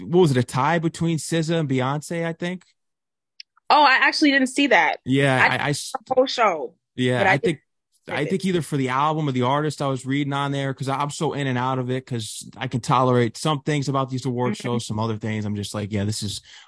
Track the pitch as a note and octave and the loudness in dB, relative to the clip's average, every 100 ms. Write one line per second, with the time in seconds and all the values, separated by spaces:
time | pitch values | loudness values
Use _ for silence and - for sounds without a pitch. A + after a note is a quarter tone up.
0 | G#2+ E3+ E3+ B2+ - B2+ C#3+ E3+ E3 - | 0 4 4 4 0 0 0 0 -2 -2
1 | E3 D#3+ - E3 D#3 E3 D3 B2+ B2+ D3 | -2 -2 -2 -2 0 -2 0 0 0 -4
2 | - E3+ E3 E3 F3 F3+ _ _ _ _ | -6 -6 -6 -6 -8 -8 _ _ _ _
3 | _ _ _ _ - _ _ C#4 C#4+ B3+ | _ _ _ _ -20 _ _ 6 6 6
4 | C#4 D4+ D4 C#4 C4 - C#4+ G3 D#3 - | 4 4 4 4 2 2 4 6 4 -2
5 | - C3+ C#3 B2+ C3+ B2+ C#3 D3 - - | 0 2 4 4 2 2 -2 -4 -6 -12
6 | - B3+ C4 - A3 D#3+ B2 _ _ - | -2 0 0 2 2 2 -6 _ _ -2
7 | B2+ B2 F#3 F#3+ F#3 D3+ _ _ _ _ | 2 4 4 4 0 -2 _ _ _ _
8 | - A#2+ D3 F#3+ F#3+ F3 D3 D3 B2+ C3 | -8 -6 -2 -2 0 -2 -2 -2 0 2
9 | D3+ D#3 D3 B2+ B2 C#3+ D3+ - C#3+ C3 | 0 0 -2 0 0 2 0 -2 -4 -4
10 | B2 C#3 C#3+ C#3 C#3+ C#3 C#3 C3+ C3 C3+ | -4 -4 -2 -2 -2 -2 -4 -4 -4 -4
11 | C#3+ - D3+ C#3 C#3 B2 B2+ C3 B2 B2+ | -4 -4 -4 -2 -2 -2 -2 -2 -4 -6
12 | - A#2+ G#2+ - - - A#2+ B2+ - B2+ | -6 -8 -8 -14 -16 -10 -6 -4 2 4
13 | B2+ B2 A#2+ - D#3 D3 - D3 C3+ C3+ | 4 4 2 0 -2 -2 -2 -2 0 -2
14 | C3 B2+ C3 A#2+ B2 G#3 B2 A#2+ - A2 | -2 -4 -4 -2 -2 -2 -4 -4 -4 -4
15 | A2+ G#2+ A2 G#2+ G#2 G#2 G2+ G#2+ G#2 G#2 | -4 -4 -4 -4 -4 -6 -6 -8 -4 -2
16 | G2+ G#2 G#2 - - - | -2 -4 -6 -8 -14 -20